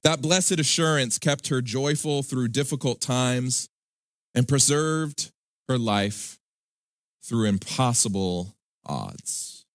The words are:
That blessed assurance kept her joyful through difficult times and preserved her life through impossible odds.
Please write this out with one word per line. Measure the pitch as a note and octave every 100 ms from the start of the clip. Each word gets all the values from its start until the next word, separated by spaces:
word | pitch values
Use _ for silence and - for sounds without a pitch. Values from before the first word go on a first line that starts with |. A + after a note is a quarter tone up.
That | D3+ D#3+
blessed | D#3 F#3 F#3
assurance | F3+ C#3+ - D#3+ D3+ B2+ -
kept | D3+ C#3+ -
her | C3
joyful | B2 A#2+ C#3+ D3+ D#3 C#3+
through | C3+ C3 A#2+
difficult | A#2+ C#3+ C#3 C3+ A#2+
times | - B2+ B2+ B2 B2+ B2+ - _ _ _ _ _ _
and | A#2+ B2
preserved | C#3 C3+ D3 D#3 D#3 D#3 C#3+ - _ _ _ -
her | B2+
life | A2+ G#2 G2+ G#2 - - _ _ _ _ _ _ _ _
through | - A#2 G#2+
impossible | G2 - - B2+ A#2+ A2+ G2 F#2+ F2+ F#2 - _ _
odds. | - C#2+ G1+ G1+ - - - - _